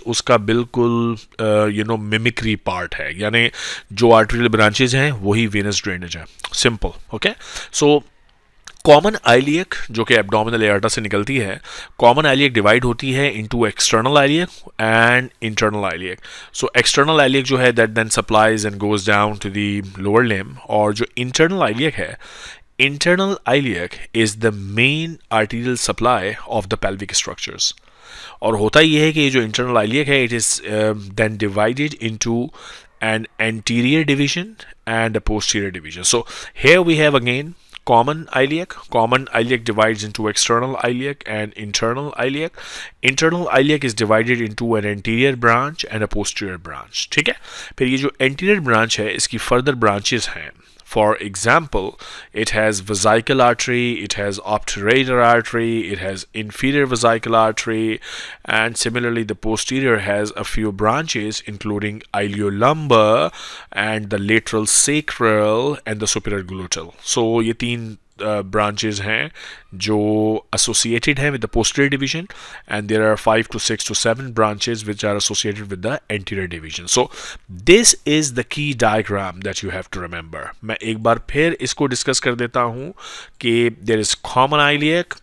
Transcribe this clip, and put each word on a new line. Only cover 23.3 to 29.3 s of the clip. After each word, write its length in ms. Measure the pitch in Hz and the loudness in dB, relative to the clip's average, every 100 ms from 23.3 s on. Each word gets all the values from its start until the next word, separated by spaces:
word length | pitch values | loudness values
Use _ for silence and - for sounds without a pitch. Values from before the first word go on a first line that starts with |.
| 190 - 139 | -2 0 2
iliac 420 | 131 87 90 - - - 110 | 2 -4 -6 -10 -4 0 0
is 100 | 107 110 | 0 -2
the 60 | 104 98 107 | -2 -4 0
main 340 | 131 156 165 160 - 110 | 2 0 -4 -10 -4 -2
arterial 400 | 107 117 123 120 - | -2 -4 -4 -2 -4
supply 500 | 101 117 117 95 110 - 113 | 0 0 0 -2 -6 -6 -6
of 100 | 95 107 | -4 -4
the 60 | 101 | -4
pelvic 300 | 98 101 - | -4 -4 -4
structures। 500 | - - - - - - _ _ - - - - | -4 -8 -10 -4 -6 -6 _ _ -20 -18 -18 -4
और 180 | 110 107 107 | 0 2 4
होता 140 | 151 | 6
ये 260 | 160 151 156 | 6 6 4
है 60 | |
कि 80 | 156 | 2
ये 80 | |
जो 120 | 139 | 2